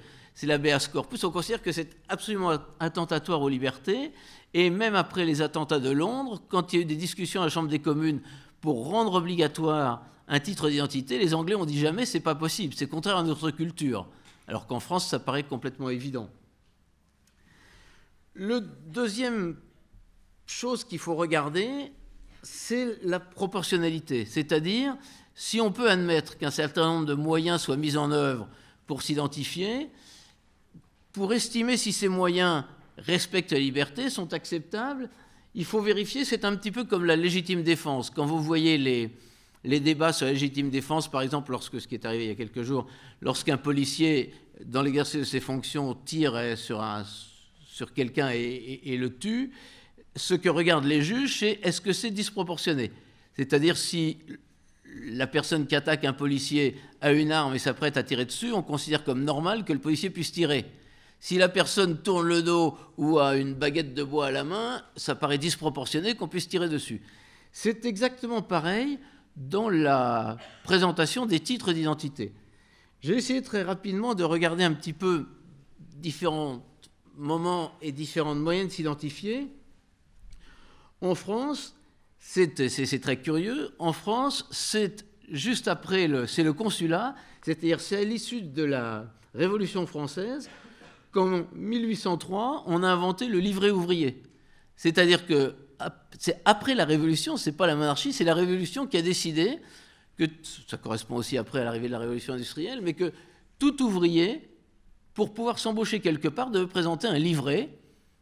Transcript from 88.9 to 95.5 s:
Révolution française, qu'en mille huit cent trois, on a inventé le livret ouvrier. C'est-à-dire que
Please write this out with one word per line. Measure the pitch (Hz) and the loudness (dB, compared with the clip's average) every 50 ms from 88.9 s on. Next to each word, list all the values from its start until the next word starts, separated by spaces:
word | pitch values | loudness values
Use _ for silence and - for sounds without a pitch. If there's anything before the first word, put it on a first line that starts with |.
| 110 107 113 113 - - - _ | -6 -6 -8 -12 -16 -20 -20 _
Révolution | - 117 165 190 202 214 196 170 - 190 175 | -4 0 0 2 2 0 -2 -2 -2 -4 -4
française, | - - 147 147 135 - 180 190 226 262 294 247 - - - - - - - - - - - _ _ | -4 -4 -6 -6 -6 -6 -6 -6 -6 -6 -8 -10 -14 -18 -20 -20 -20 -20 -20 -20 -20 -20 -20 _ _
qu'en | - 190 185 185 185 175 165 - - | 2 2 4 4 2 0 -2 -4 -8
mille | 170 185 208 233 240 233 226 | -8 -4 -2 -2 0 0 0
huit | 220 | -2
cent | - - 190 175 | 0 0 0 -2
trois, | 156 - - 185 202 233 254 294 302 - | -2 -2 -4 -4 -2 -2 -2 -2 -4 -2
on | - 170 175 | 0 0 2
a | 185 185 | 4 4
inventé | 180 175 180 185 180 - 254 | 4 4 4 2 0 0 0
le | 247 208 175 | 0 2 2
livret | 185 202 196 190 196 208 | 2 2 2 4 4 4
ouvrier. | 208 185 175 175 180 170 151 131 120 - - - - _ _ - - - - _ _ | 4 4 2 2 2 2 2 0 -2 -4 -12 -20 -20 _ _ -20 -20 -20 -20 _ _
C'est-à-dire | - - 165 160 185 180 175 175 170 175 | -2 0 2 6 6 6 8 6 4 4
que | - 156 143 139 131 | 4 4 4 4 2